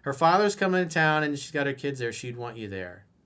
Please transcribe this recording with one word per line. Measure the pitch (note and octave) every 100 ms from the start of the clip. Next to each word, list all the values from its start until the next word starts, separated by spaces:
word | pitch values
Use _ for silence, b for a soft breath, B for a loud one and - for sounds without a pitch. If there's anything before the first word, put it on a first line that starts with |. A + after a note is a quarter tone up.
her | C#3
father's | C3+ E3 F#3 G#3 G3+
coming | F#3+ F3+
to | E3+
town | D#3+ D#3 D3+
and | D3 C#3
she's | -
got | D3 C#3
her |
kids | C3 C#3+ C3
there, | A#2
she'd | A2+ B2 A#2+
want | A#2+ A2+
you | G#2
there. | F#2+ F2+ F#2 _ _